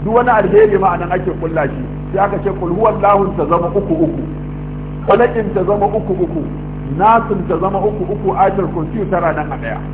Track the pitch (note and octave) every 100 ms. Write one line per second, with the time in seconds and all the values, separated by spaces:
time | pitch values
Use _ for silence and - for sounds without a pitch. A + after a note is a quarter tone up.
0 | F3+ A#3 A#3+ A3 G3 G3+ G#3+ G3 F#3+ F3
1 | F3 F3 - D#3 E3 D#3 C#3+ - - -
2 | - - G3 G3+ G3 F#3 E3+ F3 A3 G3+
3 | G3+ G3+ F#3+ - D3+ E3+ F3 G3+ - D#3
4 | D#3+ - - - - - - - - -
5 | - G3+ A#3+ A#3 G3+ G3 F3+ G#3 G3 A3
6 | - F#3 E3+ D#3+ C#3 - - - - C#3+
7 | G3+ A#3 A3+ G3 F3 - F#3+ G3 G3+ G#3
8 | F3+ G3+ F#3+ F3+ F#3+ F#3 F3 E3+ D3+ A3
9 | F#3+ F3 E3+ D3+ D3+ C#3 A#2 G#2 G2+